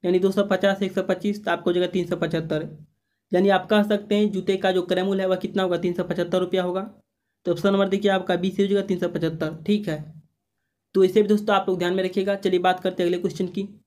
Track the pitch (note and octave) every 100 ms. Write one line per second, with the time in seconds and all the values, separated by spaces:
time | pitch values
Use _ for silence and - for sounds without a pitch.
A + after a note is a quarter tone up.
0 | F#3 F#3 F#3+ F#3+ G3+ G#3 G3+ G3 G3 F#3+
1 | F#3 F#3 G#3 G3+ - E3+ - F3+ F3 F#3
2 | E3+ E3 E3 D#3+ D#3+ D#3 D3+ - - _
3 | _ _ _ F3+ G3 F#3+ F#3 G#3 G#3 G#3
4 | G3+ G#3 G#3 G3 F#3 F#3+ F#3+ F#3 F3+ F3+
5 | F#3 G3 F#3+ F3+ - G3 F#3+ F3 G3 F3
6 | F3 E3+ E3+ F#3 F3+ F#3 F3+ F#3 G#3 -
7 | _ _ _ _ - F3 G3+ G3 G3 G3
8 | G3+ F#3+ F#3 F3 F#3 F#3 G3 G3+ G3 F3+
9 | F3 F3 E3 D#3+ D#3+ D#3 D#3+ G#3 G#3 D3+
10 | D3+ - _ _ _ _ _ _ _ G3
11 | F#3 G#3 G#3 G#3 G#3 G3 G3 F3+ F3 F#3
12 | F#3 F#3+ F#3+ G3 G3 F3+ F3+ F3+ F#3 F3+
13 | F3 F3 F3+ - F3+ - G3+ -